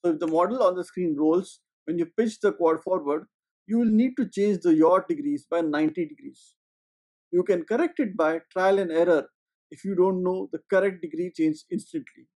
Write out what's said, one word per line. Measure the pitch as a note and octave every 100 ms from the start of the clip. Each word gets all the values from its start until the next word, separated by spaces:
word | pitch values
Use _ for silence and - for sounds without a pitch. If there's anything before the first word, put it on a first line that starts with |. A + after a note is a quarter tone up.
So | F3
if | D#3
the | E3+
model | D#3+ F3+ B3+
on | G3+ F3+
the |
screen | E3+ - F3 D3
rolls, | D#3 E3+ F#3+ - _ _ -
when | E3+
you | E3 -
pitch | A3+ -
the | G#3
quad | - E3 D#3+
forward, | - F#3 C#3+ D#3 - _ _ _ -
you | A3+
will | A#3
need | G#3+ B3+ B3+
to | A#3+
change | - G3+ F#3+
the | F3
yaw | D#3 D#3+ F#3 -
degrees | D#3 C#3+ C#3+ _
by | E3+
ninety | D#3+ D3 D#3 E3 D#3
degrees. | - C#3 C3 _ _ _ _ _ _ _ _ _
You | F3
can | F3+ F3+
correct | D#3 A3+ E4+ -
it | A#3 F3+
by | D#3 E3 _
trial | F#3+ F#3+ G3
and | F3+
error | D#3+ F3 D#3 - _ _ _ _
if | D#3 F#3+
you | F#3
don't | F#3 F#3
know | F3+ F#3 G3
the | D#3 _
correct | F#3+ G3 F#3
degree | E3 D#3+ F3+ -
change | D#3 D#3 _
instantly. | F3 - D#3+ B2 - B2+